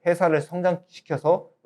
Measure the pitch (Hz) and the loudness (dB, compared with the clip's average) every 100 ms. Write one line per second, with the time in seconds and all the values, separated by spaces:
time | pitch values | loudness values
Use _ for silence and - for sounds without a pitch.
0 | 175 175 180 156 147 175 180 175 - - | -2 0 2 0 -2 -2 -2 -2 -6 -18
1 | - 147 151 185 - _ | -8 -4 0 0 -2 _